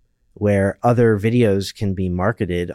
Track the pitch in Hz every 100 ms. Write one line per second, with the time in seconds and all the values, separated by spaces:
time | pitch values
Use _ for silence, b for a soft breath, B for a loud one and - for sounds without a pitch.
0 | _ _ _ - 104 98 98 - 123 120
1 | 113 104 113 120 110 98 95 - 101 95
2 | 92 87 95 - 90 87 87